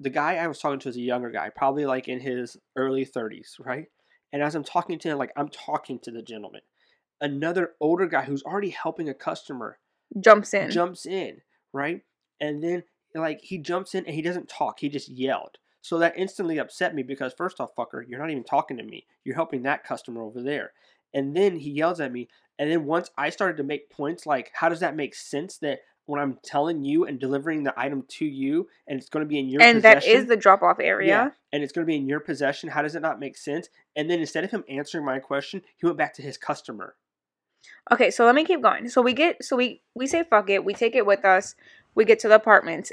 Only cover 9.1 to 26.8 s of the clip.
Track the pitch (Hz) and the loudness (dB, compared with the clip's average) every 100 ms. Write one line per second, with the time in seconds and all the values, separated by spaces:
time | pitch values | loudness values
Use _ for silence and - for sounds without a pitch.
9.1 | 131 - 165 - 127 107 - _ _ _ | -6 -8 -8 -10 -12 -12 -14 _ _ _
10.1 | 202 220 208 202 202 - 175 180 180 - | 4 8 8 8 -2 0 0 -2 -4 -8
11.1 | 190 123 - _ _ _ 139 143 175 _ | -6 -6 -12 _ _ _ -6 -4 -6 _
12.1 | _ _ - 151 147 165 175 - _ _ | _ _ -8 -6 -4 -4 -4 -8 _ _
13.1 | 160 160 156 - 185 143 175 190 190 165 | -6 -4 -6 -10 -10 -4 -6 -4 -8 -6
14.1 | 156 165 175 - - 131 - 143 139 - | -6 -4 -6 -8 -4 -4 -4 -6 -6 -10
15.1 | 127 131 104 - _ _ _ - 165 165 | -6 -2 -2 -6 _ _ _ -4 0 0
16.1 | 165 190 - 170 156 123 - 180 151 127 | 0 -8 -4 -4 -4 -6 -4 -4 -4 -8
17.1 | 135 127 - 180 - 120 - 117 127 123 | -6 -8 -6 -8 -6 -10 -8 -8 -10 -14
18.1 | 120 160 143 110 139 - 123 - - _ | -10 -8 -8 -2 -2 -2 -10 -12 -16 _
19.1 | _ 135 123 - 131 131 120 - 123 - | _ -8 -6 -4 -4 -2 -4 -4 -10 -10
20.1 | 117 110 123 131 147 - _ _ _ _ | -12 -12 -8 -6 -6 -8 _ _ _ _
21.1 | 139 139 156 202 170 147 143 165 170 135 | -4 -2 2 2 2 -6 -2 0 0 -6
22.1 | 123 117 _ _ - 147 165 147 170 - | -6 -12 _ _ -4 0 0 0 -2 -2
23.1 | - 151 - 190 151 139 143 - - 147 | -4 -4 -2 -2 -2 -6 -6 -10 -8 -6
24.1 | 175 156 135 - - 165 165 170 156 135 | -6 -4 -4 -4 0 0 0 -2 -2 -6
25.1 | - - 143 190 - 151 - _ _ - | -8 -8 -8 -8 -6 -6 -6 _ _ -8
26.1 | 143 139 123 - 143 156 160 | -4 -4 -6 -4 -2 0 -2